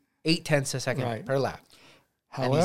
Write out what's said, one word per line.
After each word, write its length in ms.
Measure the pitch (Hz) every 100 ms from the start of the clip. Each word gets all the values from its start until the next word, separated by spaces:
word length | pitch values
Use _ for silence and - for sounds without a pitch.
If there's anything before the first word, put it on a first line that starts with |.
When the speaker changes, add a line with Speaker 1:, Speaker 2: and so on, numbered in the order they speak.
| _ _ 156
Speaker 1:
eight 180 | 160
tenths 300 | - 151 135
a 60 | 131
second 240 | 131 127
Speaker 2:
Right. 200 | 127 113
Speaker 1:
per 140 | 113 135
lap. 260 | 120 - _ - - - _ _ _
Speaker 2:
However 300 | - 131 143